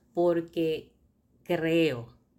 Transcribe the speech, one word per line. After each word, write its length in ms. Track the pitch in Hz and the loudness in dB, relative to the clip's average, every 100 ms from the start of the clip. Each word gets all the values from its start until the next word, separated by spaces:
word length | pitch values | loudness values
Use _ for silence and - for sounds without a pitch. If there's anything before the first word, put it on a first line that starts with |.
| _ | _
porque 800 | - 175 170 170 170 160 156 - _ _ _ _ _ - | 0 2 2 -2 -4 -2 -4 -10 _ _ _ _ _ -6
creo, 720 | 170 160 165 160 120 117 - _ | -2 0 2 2 0 -10 -20 _